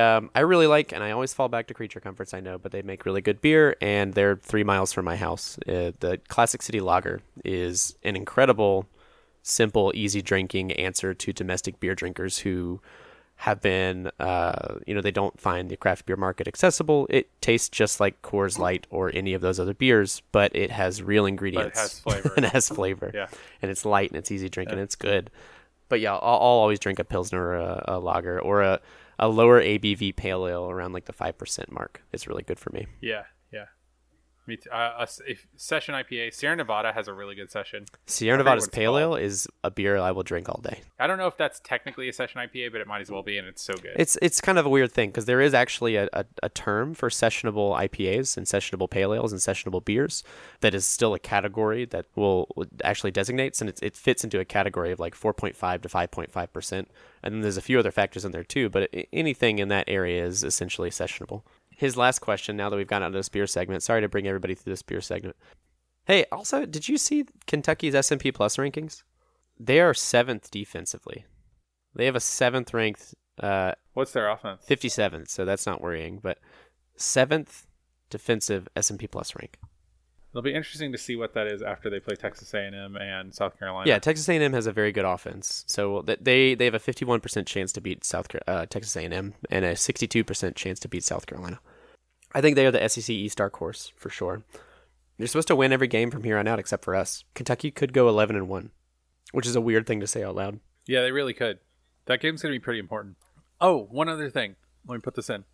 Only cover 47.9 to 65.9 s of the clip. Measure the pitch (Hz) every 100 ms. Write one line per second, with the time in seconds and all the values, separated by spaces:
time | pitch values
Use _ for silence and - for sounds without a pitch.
47.9 | - 92 107 135 - 95 98 - 92 92
48.9 | 95 98 110 120 98 - 95 - 90 -
49.9 | 107 156 - - - - - 110 98 -
50.9 | - 113 95 - 101 101 104 107 110 120
51.9 | 85 - - 101 92 - - - - 69
52.9 | 101 104 92 95 127 131 - 107 - 104
53.9 | - - 123 110 101 95 104 98 90 87
54.9 | 90 85 - 110 - 101 - 90 90 87
55.9 | 92 87 - 80 95 87 82 - 95 -
56.9 | _ - _ 95 107 107 95 - 127 101
57.9 | - 98 95 95 87 90 139 113 98 95
58.9 | - - - 160 131 120 104 98 101 -
59.9 | 98 87 87 87 92 71 - 90 - 87
60.9 | - 87 - - 104 - _ _ - 139
61.9 | 123 123 127 - 101 - 104 101 101 98
62.9 | 101 92 95 98 101 101 98 92 92 -
63.9 | 113 104 101 98 98 95 92 - 92 -
64.9 | 90 - 90 92 - _ _ _ _ _